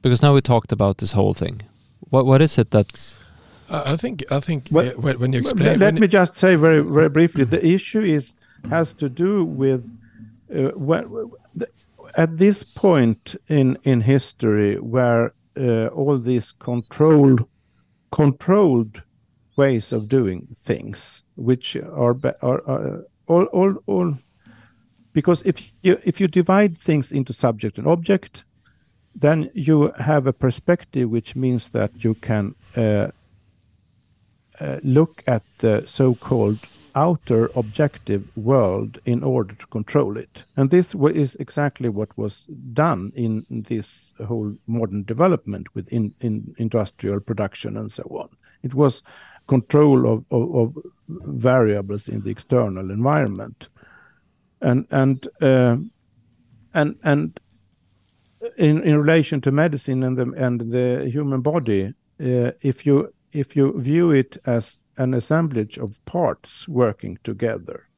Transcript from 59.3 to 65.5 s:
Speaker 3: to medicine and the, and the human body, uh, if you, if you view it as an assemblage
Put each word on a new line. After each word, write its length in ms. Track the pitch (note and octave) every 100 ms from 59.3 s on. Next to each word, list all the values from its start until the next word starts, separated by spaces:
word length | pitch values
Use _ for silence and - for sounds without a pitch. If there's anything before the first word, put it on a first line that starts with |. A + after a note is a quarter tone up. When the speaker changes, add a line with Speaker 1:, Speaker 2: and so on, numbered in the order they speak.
| D3
Speaker 3:
to 100 | C3
medicine 520 | C#3 E3 C#3+ - B2+
and 140 | C3 B2+
the, 140 | B2
and 400 | C3+ B2+ A#2+ A2+
the 380 | B2 B2 B2 C3+
human 300 | C3 C#3+ C3+
body, 520 | C3 E3 A#2+ G2 F#2+ - _ _
uh, 320 | C#3 B2 A#2+ -
if 240 | C#3 B2+ D3
you, 280 | C#3+ - _ _
if 220 | D3+ C3+ D#3+
you 240 | C#3 -
view 300 | B2+ D#3 F3
it 280 | C#3+ B2+ - -
as 340 | A#2 A2 - _ -
an 160 | B2+
assemblage 640 | B2+ - D#3 E3